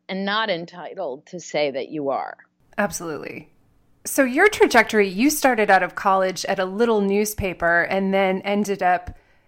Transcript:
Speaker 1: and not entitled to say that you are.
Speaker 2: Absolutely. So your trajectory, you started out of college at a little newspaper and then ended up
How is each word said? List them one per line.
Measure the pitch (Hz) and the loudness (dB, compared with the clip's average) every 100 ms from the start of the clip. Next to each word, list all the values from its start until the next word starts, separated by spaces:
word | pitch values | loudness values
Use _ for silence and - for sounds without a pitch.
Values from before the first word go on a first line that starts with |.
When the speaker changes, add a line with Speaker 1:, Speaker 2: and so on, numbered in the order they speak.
| - | -12
Speaker 1:
and | 190 196 | -8 -4
not | 214 220 | -4 -2
entitled | 170 170 175 151 165 160 135 _ | -6 -8 -14 -14 -10 -10 -10 _
to | 175 | -16
say | - 151 147 | -8 -4 -2
that | 131 - | -4 -8
you | 151 139 | -6 -4
are. | 113 - - _ _ _ - | -4 -6 -14 _ _ _ -4
Speaker 2:
Absolutely. | 202 - 170 147 - - - _ _ _ _ _ - | -4 -4 -10 -10 -12 -14 -18 _ _ _ _ _ -4
So | - | 0
your | 262 269 415 | 2 4 4
trajectory, | - 392 233 220 214 196 | 4 4 4 4 2 2
you | 185 285 | 2 0
started | 302 269 226 202 | 2 2 4 4
out | 190 | 4
of | 180 - | 2 -2
college | 202 190 185 185 - | 2 2 2 -2 -4
at | 196 | -2
a | 185 | -2
little | 196 233 214 | 0 2 2
newspaper | 196 202 208 - 196 165 170 170 | 2 2 0 -2 -6 -2 2 2
and | 160 196 196 | 2 0 0
then | 196 190 190 | 2 2 0
ended | 202 202 202 190 | -2 -2 -2 0
up | 180 180 - - _ _ | 2 0 -2 -18 _ _